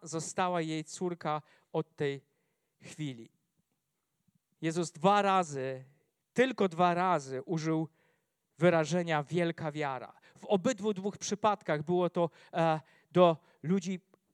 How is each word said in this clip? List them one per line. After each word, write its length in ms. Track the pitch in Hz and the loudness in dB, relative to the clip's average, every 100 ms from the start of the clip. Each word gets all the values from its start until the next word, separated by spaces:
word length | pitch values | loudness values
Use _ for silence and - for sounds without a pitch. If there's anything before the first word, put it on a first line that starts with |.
została 600 | 170 160 160 - 185 175 | -8 -8 -6 -2 -2 0
jej 220 | 160 156 | -2 -6
córka 580 | 151 - 180 175 160 151 - _ _ | -8 -8 -6 -6 -4 -6 -8 _ _
od 220 | 165 156 - | -6 -6 -4
tej 260 | 143 139 - _ _ _ _ _ | -6 -6 -12 _ _ _ _ _
chwili. 480 | - - 147 120 113 _ _ _ _ _ _ _ _ _ _ _ _ _ | -20 -10 -10 -10 -16 _ _ _ _ _ _ _ _ _ _ _ _ _
Jezus 300 | 160 165 165 | -6 -4 -6
dwa 300 | 156 180 202 | 0 4 4
razy, 640 | 196 190 165 139 131 131 131 _ _ _ _ | 4 2 0 -4 -6 -8 -12 _ _ _ _
tylko 360 | - 262 226 190 | 0 2 2 0
dwa 240 | 160 180 | 2 2
razy 480 | 175 185 165 135 131 | 4 2 0 -2 -8
użył 440 | - 165 156 160 160 _ _ _ _ _ _ - | -4 -2 0 -2 -2 _ _ _ _ _ _ 2
wyrażenia 680 | 170 165 151 175 170 151 | 4 4 2 0 0 0
„wielka 480 | 143 170 170 165 160 | 0 0 0 -2 -6
wiara”. 420 | 147 143 127 113 - - - | -6 -6 -6 -10 -18 -20 -18
W 60 | - | -2
obydwu 480 | 202 202 214 214 | 0 0 -2 -2
dwóch 240 | 190 196 - | -4 -6 -8
przypadkach 640 | - 202 214 202 - 151 | -6 -2 0 0 -2 -4
było 260 | 151 180 175 | 0 0 0
to, 200 | 180 170 - - | 0 -2 -4 -8
e, 280 | 170 165 160 - _ _ | -2 0 0 -4 _ _
do 260 | 180 175 156 _ _ | 6 6 6 _ _
ludzi 360 | 147 196 185 185 - _ _ | -2 -2 -2 -8 -12 _ _